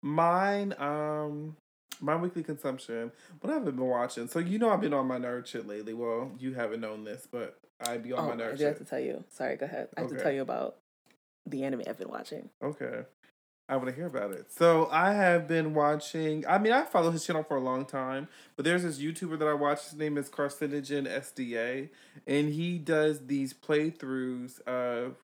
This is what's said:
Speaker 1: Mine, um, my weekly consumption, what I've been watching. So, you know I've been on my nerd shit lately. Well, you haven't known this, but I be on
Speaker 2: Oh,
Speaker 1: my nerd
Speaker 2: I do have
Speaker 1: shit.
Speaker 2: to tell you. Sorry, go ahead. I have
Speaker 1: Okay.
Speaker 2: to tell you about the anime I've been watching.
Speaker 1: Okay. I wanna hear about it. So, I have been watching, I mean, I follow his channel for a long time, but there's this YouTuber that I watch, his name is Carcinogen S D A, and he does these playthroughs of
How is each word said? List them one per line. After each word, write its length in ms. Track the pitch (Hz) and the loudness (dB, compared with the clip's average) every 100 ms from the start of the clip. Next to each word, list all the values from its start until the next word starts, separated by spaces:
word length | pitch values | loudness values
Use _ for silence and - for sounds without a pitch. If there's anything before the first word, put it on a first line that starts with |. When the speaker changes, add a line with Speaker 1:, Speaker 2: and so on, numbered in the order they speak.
Speaker 1:
Mine, 720 | 139 156 165 180 196 202 202 - | -2 2 4 4 2 0 -2 -4
um, 760 | 143 147 151 151 151 147 156 156 _ _ _ - | -2 -2 -2 -2 -4 -6 -8 -12 _ _ _ -8
my 140 | 143 160 | -2 0
weekly 260 | 175 175 | 0 -4
consumption, 680 | 156 147 143 131 - 117 117 - - 170 | -6 -4 -4 -4 -6 -6 -6 -10 -20 -8
what 120 | 214 | -2
I've 120 | 311 | -2
been 140 | 214 127 | -2 0
watching. 500 | 127 123 123 - 117 | 2 2 0 -2 -4
So, 100 | 165 | -2
you 200 | 175 208 | 0 4
know 100 | 226 | 4
I've 100 | 190 | 4
been 120 | 147 | 4
on 120 | 143 131 | 2 2
my 120 | 127 | 0
nerd 280 | 123 123 120 | -2 -6 -6
shit 200 | 120 104 | -8 -6
lately. 280 | 104 107 | -8 -6
Well, 380 | 113 117 117 123 196 | -4 -2 -2 -4 -6
you 160 | 131 | -6
haven't 260 | 131 113 113 | -2 -4 -2
known 240 | 110 107 | -6 -8
this, 220 | 107 110 - | -10 -12 -10
but 280 | 120 113 - _ _ | -8 -8 -10 _ _
I 160 | 123 120 | -2 0
be 140 | 117 | -4
on 80 | 127 | -2
Speaker 2:
Oh, 40 | 143 | -2
Speaker 1:
my 140 | 120 | -2
nerd 100 | 113 | -4
Speaker 2:
I 20 | 123 | 0
do 80 | |
have 120 | 147 147 | 0 0
Speaker 1:
shit. 20 | |
Speaker 2:
to 60 | |
tell 160 | - 131 | -6 -4
you. 240 | 135 - - | -4 -6 -10
Sorry, 260 | - 131 139 | -8 -4 -4
go 100 | 139 | -4
ahead. 220 | - - - | -6 -8 -6
I 40 | |
have 80 | - | -6
Speaker 1:
Okay. 80 | - | -2
Speaker 2:
to 40 | |
tell 100 | - | 0
you 100 | 139 | 0
about 340 | 127 - - - _ _ _ _ _ _ - | -2 -2 -4 -6 _ _ _ _ _ _ -8
the 180 | 143 | -4
anime 180 | 135 127 - | -2 -2 -4
I've 100 | - | -8
been 100 | - | -8
watching. 400 | - - - - _ | -10 -10 -12 -12 _
Speaker 1:
Okay. 420 | 139 147 127 117 117 _ _ _ _ _ _ | -6 -4 -6 -6 -10 _ _ _ _ _ _
I 80 | 135 | -2
wanna 160 | 127 | -2
hear 140 | 131 170 | -4 -6
about 260 | 120 101 | -4 -4
it. 180 | 95 - | -6 -12
So, 360 | - 170 160 160 | 6 8 8 6
I 200 | 156 185 | 6 4
have 340 | 208 185 170 156 | 6 6 6 4
been 260 | 165 156 | 2 2
watching, 720 | 151 147 151 - 165 156 156 135 | 4 4 4 0 -2 0 0 4
I 120 | 190 | 4
mean, 140 | 214 | 6
I 120 | 247 | 4
follow 260 | 311 196 165 | 4 4 4
his 140 | 165 - | 2 0
channel 160 | 165 | -2
for 140 | 151 143 | 0 0
a 40 | |
long 240 | 127 127 | 2 -2
time, 440 | 139 139 131 135 139 - - - | -2 -4 -4 -4 -6 -14 -20 -2
but 80 | |
there's 200 | 143 180 | 2 2
this 160 | 180 139 | 2 -2
YouTuber 380 | 147 165 185 160 | -4 -4 -6 0
that 80 | 151 | 2
I 60 | |
watch, 300 | 147 143 151 | 2 2 0
his 100 | - | -4
name 220 | 151 156 147 | -4 -2 -2
is 100 | 139 | -4
Carcinogen 800 | - 143 139 147 143 135 143 135 | -2 -2 0 -2 -2 -2 -2 -2
S 240 | 107 135 | -4 -6
D 240 | - 123 117 | -8 -4 -2
A, 320 | 117 131 143 - - - - | -2 -4 -8 -14 -20 -18 0
and 240 | 139 147 | 2 2
he 280 | 151 170 175 | 2 -2 -2
does 480 | 147 156 156 147 131 | 2 4 4 2 -2
these 260 | 139 135 | -2 -2
playthroughs 1080 | - - 151 156 160 135 131 127 127 123 - | -6 0 2 2 -2 -4 -2 -2 -4 -8 -10
of 540 | - 127 123 120 123 127 | -4 -2 0 -2 -4 -8